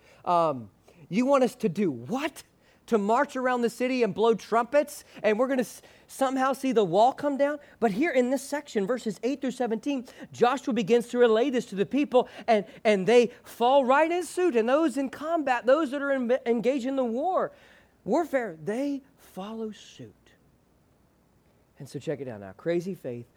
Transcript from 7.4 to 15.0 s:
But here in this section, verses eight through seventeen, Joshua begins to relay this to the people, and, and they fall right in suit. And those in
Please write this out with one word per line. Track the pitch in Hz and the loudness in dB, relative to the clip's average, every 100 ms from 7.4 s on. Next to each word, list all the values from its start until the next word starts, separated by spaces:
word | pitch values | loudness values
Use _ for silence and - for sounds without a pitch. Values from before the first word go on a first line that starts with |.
| 277 294 - - | 0 -2 -10 -2
But | 226 | -2
here | 190 339 | 0 0
in | 262 247 | 2 2
this | 269 | -2
section, | - 294 - 214 190 | -4 -8 -4 -4 -2
verses | 247 226 - | -2 -4 -4
eight | 233 285 | -4 -2
through | 262 | -4
seventeen, | 254 240 220 285 277 247 - - | -2 -2 -2 -4 -6 -8 -18 -10
Joshua | 123 240 262 - | 2 2 2 -2
begins | 226 180 233 233 | -2 2 2 2
to | 247 | 2
relay | 240 220 277 | 4 4 2
this | 247 - | -2 -4
to | 190 | -4
the | 196 | -2
people, | 262 294 247 - - - | -2 2 2 0 -6 0
and, | 214 196 - 220 | 0 0 -2 0
and | 202 185 | 2 4
they | 240 233 - | 4 4 -2
fall | - - 240 277 | -16 -2 4 4
right | 247 277 320 | 4 4 2
in | 349 | 0
suit. | 330 - 359 233 | -4 -2 0 2
And | 220 | 2
those | 285 330 | 2 2
in | 240 | -2